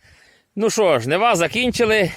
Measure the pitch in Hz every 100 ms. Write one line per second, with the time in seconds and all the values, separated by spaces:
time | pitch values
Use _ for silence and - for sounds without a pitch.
0 | _ _ _ _ _ - 214 - 190 135
1 | 117 170 233 190 170 226 247 - 226 220
2 | 175